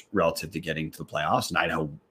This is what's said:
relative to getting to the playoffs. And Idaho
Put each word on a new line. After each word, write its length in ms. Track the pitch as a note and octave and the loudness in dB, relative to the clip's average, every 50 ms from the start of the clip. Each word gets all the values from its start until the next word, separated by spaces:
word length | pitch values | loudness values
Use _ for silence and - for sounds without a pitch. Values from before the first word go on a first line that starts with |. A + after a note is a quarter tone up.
| - _ | -6 _
relative 380 | - F#2 E2 E2 - - F#2+ E2+ | 2 4 4 4 2 0 -4 -6
to 100 | - D#2+ | -6 -6
getting 300 | E2 E2 D#2 D#2+ D#2+ D2+ | -4 -4 -2 -2 -4 -4
to 80 | - - | -6 -10
the 60 | D2+ | -8
playoffs. 440 | - - D2+ D2+ E2 A#2 B2+ - - | -4 -2 -2 2 2 2 2 2 2
And 100 | E2+ D2+ | 2 2
Idaho 320 | E2+ E2+ E2 D#2 D#2 D2 D2+ - _ _ | 2 2 2 0 -2 -2 -6 -10 _ _